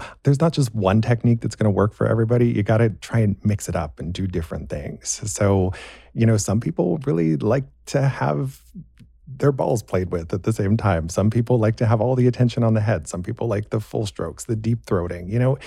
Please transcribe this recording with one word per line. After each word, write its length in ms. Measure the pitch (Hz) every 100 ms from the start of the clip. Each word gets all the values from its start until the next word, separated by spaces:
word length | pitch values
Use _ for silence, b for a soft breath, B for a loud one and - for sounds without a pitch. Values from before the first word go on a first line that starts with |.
| B B
there's 160 | 139 139
not 140 | 160
just 200 | 151 131
one 280 | 110 92 110
technique 400 | 110 120 123 113
that's 140 | - -
gonna 160 | 107
work 220 | 98 104
for 140 | - 113
everybody. 400 | 113 113 120 120
You 140 | 110
gotta 260 | 101 110 113 95
try 180 | - 117
and 160 | 104 92
mix 240 | 104 92 -
it 80 | 87
up 240 | 76 -
and 140 | 82
do 140 | 90 95
different 420 | 90 80 78 76
things. 500 | - - - - - 110
So, 440 | - 101 98 92 B B B B
you 120 | 127 113
know, 120 | 107
some 220 | - 104
people 380 | 151 170 180 165 135
really 300 | 165 160 151
like 280 | 104 135 135 _ -
to 140 | 139 135
have 540 | - 139 147 135 - - 175 - _ - _ - 127
their 160 | 143
balls 280 | 131 85 98
played 300 | - 92 90
with 220 | 87 82
at 100 | 98
the 80 | 113
same 240 | 110 98 110
time. 320 | 101 85 82
Some 220 | - 107
people 280 | 120 117 123
like 200 | 107 110
to 80 | 113
have 160 | 117
all 140 | 120 127
the 100 | 123
attention 360 | 117 123 -
on 100 | 113
the 80 | 110
head. 260 | 104 87 76
Some 160 | 87
people 240 | 92 117 113
like 220 | 104 104
the 100 | 113
full 260 | - 117 101
strokes, 380 | - 85 -
the 140 | - 110
deep 280 | 113 117 -
throating. 440 | 98 85 87 87
You 80 | 117
know, 180 | 127 135